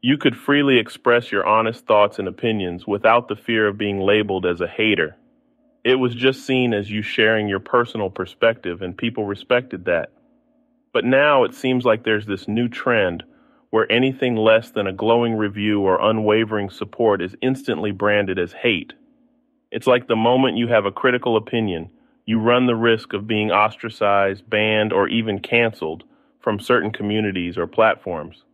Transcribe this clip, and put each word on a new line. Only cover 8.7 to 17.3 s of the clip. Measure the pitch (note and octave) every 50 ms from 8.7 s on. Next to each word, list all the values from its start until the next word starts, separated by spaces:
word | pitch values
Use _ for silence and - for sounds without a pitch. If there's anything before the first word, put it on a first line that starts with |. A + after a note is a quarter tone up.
| F2 F2 F#2+
and | F2+ F2+ -
people | - A#2 A#2+ A#2 G#2+
respected | G2+ G2+ G2 - _ B2 B2 B2 B2+ - F#2+ F2+
that. | F#2 F2 E2 D2 - _ _ _ _ _ _ _ _ _ _ _ _ _ _ _ _ _
But | A#2+ -
now | B2 C3 C3+ C#3+ D3+ D3 C3+ A#2+
it | F#2+ -
seems | - - C3 B2+ B2+ A#2+
like | B2 A2 G#2+ A2
there's | A2+ A2 G#2 G#2
this | G#2+ G2+ F#2+ - -
new | G#2 A2+ B2 A#2+
trend | A#2 - - C3 A#2+ A2+ G2+ F2+ F2 E2 - _ _ _ _ _ _ _ _ _
where | - A2 A2 - A2
anything | A#2+ B2+ C3+ C3 C3 - B2+ A#2+
less | A2 G#2+ A2 A2 A2 A2+ - -
than | A2 G2+ F#2+
a | F#2+
glowing | G2 A2 A2 A2+ A#2+ A#2+ A#2 A2+
review | G#2+ G#2+ G#2 G2 G#2 G#2 G#2+ G#2+ G#2 G2
or | F#2+ F#2 F2+ -
unwavering | G#2 A2 A2 G#2+ G#2+ G#2+ A2 A2+ G#2 A2 G#2+ G2+ F#2+
support | - - G#2+ G2+ - - A#2 A2+ G2+ F#2+ F2
is | F#2+